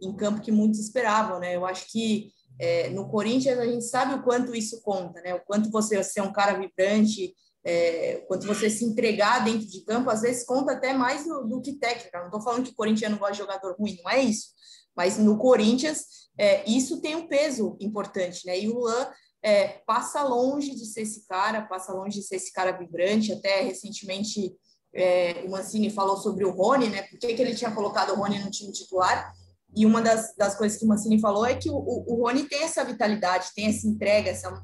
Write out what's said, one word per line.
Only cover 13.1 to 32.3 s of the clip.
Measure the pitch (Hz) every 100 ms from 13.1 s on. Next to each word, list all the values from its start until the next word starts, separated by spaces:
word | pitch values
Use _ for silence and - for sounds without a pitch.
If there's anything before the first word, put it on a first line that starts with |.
| 208
gosta | 202
de | 202
jogador | 196 190 190 180
ruim, | 208 180
não | 185
é | 247
isso. | 254 214 - _ - - _ -
Mas | 180 214
no | 214 208
Corinthians, | 254 240 214 254 302 302 - - - -
é, | 208 196 208
isso | 247 262 330
tem | 302 320
um | 330
peso | 285 302 240 196 -
importante, | 202 208 196 202 180 175 180
né? | 185
E | 214
o |
Luan, | 240 240 233 277 - _ _
é, | 214 202 196 - -
passa | 226 - 302
longe | 277 240 254 285 285
de | 233 220
ser | -
esse | 214 - -
cara, | 190 208 220
passa | 214 185 185
longe | 190 196 202
de | 196
ser | 185
esse | -
cara | - 185
vibrante. | 180 175 165 185 214 214
Até | 180 196 196
recentemente, | 196 185 202 - 196 190 214 214 185 - _ _ _
é, | - 180 180 175 170
o | 185
Mancini | 190 - 220 208
falou | 208 190 190
sobre | 214 185 196
o |
Rony, | 180 202 269 226
né? | 196
Por | 196 -
que | 240
que | 226
ele | 247
tinha | 226 240
colocado | 214 202 208 190
o |
Rony | 196 202 202
no | 202
time | - 202
titular? | - - 185 185 240 - - - _ _ 214
E |
uma | 214 226
das, | 226 220 - -
das | 202 -
coisas | 214 -
que |
o | 220
Mancini | 202 220 220
falou | 214 202
é | 240
que | 269 320
o, |
o, | 285 - 240 196
o | 233
Rony | 233